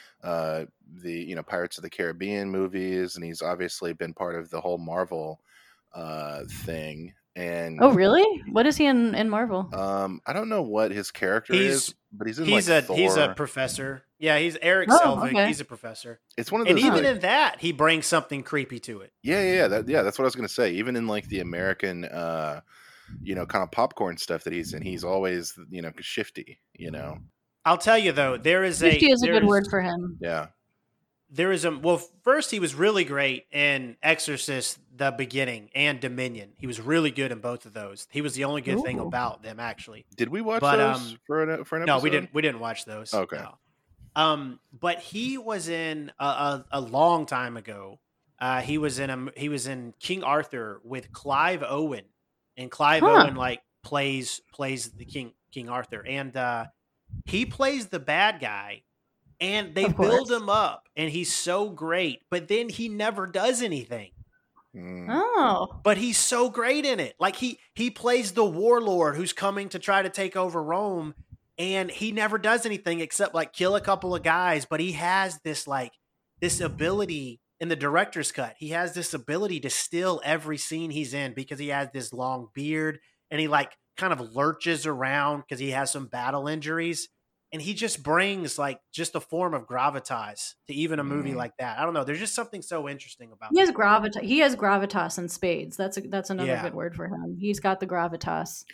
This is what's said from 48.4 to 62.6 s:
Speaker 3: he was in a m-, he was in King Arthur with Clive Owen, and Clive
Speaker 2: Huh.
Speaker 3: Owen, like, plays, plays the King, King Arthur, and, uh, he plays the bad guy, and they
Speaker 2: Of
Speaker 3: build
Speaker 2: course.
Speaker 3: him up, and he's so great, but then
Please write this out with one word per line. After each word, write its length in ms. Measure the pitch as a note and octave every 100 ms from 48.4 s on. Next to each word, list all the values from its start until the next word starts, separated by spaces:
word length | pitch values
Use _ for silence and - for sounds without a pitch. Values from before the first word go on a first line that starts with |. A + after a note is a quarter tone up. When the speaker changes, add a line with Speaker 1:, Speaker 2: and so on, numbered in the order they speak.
| B2+ B2+
Speaker 3:
he 160 | A#2+ D3+
was 220 | D3+ B2+
in 100 | C3+
a 40 |
m-, 180 | B2+ C3 C3
he 140 | D3
was 160 | C#3 C3
in 260 | C3 A#2+ -
King 240 | - F#3+
Arthur 560 | C3+ D3+ - B2+ G#2+ G2
with 280 | A#2 C3 -
Clive 520 | - C#3+ C3+ E3+ F3+ A#2+
Owen, 380 | C#3+ D#3 A2+ - _ _ _ _ -
and 140 | B2+
Clive 320 | - D3 D#3+
Speaker 2:
Huh. 220 | - -
Speaker 3:
Owen, 120 | D3 C3
like, 260 | B2+ A#2+ _ _
plays, 580 | - C#3+ C#3 C3 B2 - _
plays 360 | - C3+ C3 A2+
the 140 | G2 -
King, 280 | C#3+ A#2 _ _
King 180 | C3+ A#2+
Arthur, 360 | B2 A#2 A2 B2
and, 300 | C#3 C3+ B2+
uh, 280 | B2 A#2 A2+ _ _ _ _ - -
he 200 | G3 B3+
plays 420 | - C4+ C#4 G3+
the 120 | E3+
bad 400 | C#3 D#3+ G#3+ E3
guy, 440 | A2+ G2+ G2+ G2+ _ _ _ _ _ -
and 360 | F3+ G#3 F#3 E3+
they 100 | G3
Speaker 2:
Of 120 | F3+
Speaker 3:
build 300 | G3 B3 A#3+
Speaker 2:
course. 140 | A#3
Speaker 3:
him 80 | G3+
up, 380 | G#3+ F3 - _ D3+
and 120 | D#3
he's 240 | E3 E3
so 360 | - F3 F#3+ G#3
great, 520 | D3+ D#3+ F3 E3 A#2+ -
but 180 | F3+ D#3
then 200 | A3